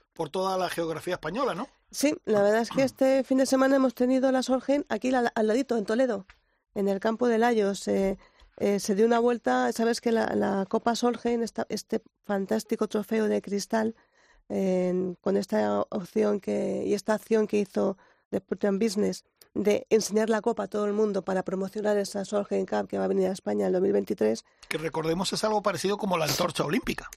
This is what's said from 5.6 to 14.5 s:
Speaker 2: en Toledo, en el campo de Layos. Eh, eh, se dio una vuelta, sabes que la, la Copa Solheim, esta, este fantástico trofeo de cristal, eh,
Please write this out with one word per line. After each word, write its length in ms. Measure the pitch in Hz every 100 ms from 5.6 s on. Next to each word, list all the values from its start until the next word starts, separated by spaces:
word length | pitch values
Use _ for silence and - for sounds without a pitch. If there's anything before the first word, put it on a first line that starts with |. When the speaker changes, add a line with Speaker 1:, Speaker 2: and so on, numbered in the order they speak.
| 269 233
Speaker 2:
en 80 | 202
Toledo, 400 | 220 262 202 190 - _ _ _
en 140 | - 196
el 120 | 196
campo 280 | 220 220 247
de 100 | 220
Layos. 480 | 240 226 196 196 -
Eh, 300 | 196 196 202 - _ - -
eh, 220 | 202 202
se 140 | 208
dio 120 | 196 226
una 140 | 233
vuelta, 520 | 240 240 - 254 247
sabes 280 | 226 233 240
que 120 | 240
la, 220 | 226 220
la 320 | 214 202 196 190
Copa 280 | 220 240 226
Solheim, 460 | 240 233 240 240
esta, 220 | 233 - -
este 340 | 214 - 220 - _
fantástico 640 | - 196 190 220 - 226 214
trofeo 400 | 214 208 226 214
de 120 | 208
cristal, 540 | 196 202 - 226 220 - _ _ _ _
eh, 640 | _